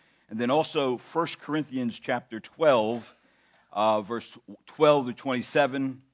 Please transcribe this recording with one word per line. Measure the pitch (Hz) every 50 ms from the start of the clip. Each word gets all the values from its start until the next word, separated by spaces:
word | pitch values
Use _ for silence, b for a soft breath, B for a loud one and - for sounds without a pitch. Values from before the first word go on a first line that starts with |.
| b b b b b b
and | 110 110
then | 120 123
also | 139 156 156 - - 156 139 127 123
First | 110 - - - 160 165 - - -
Corinthians | - - 147 156 147 - 127 131 123 117 101 -
chapter | - - 127 120 - _ 110 110
twelve, | - - - - 165 151 131 117 107 110 120 117 107 - - b b b b b b b b b b b -
uh, | 98 107 110 107 107
verse | 104 92 117 113 - - - - - - 104 - _
twelve | - - - 151 151 147 143 127
to | 123 113
twenty-seven | - - 135 127 123 107 - - 151 143 131 131 139 135 135 127 - _ _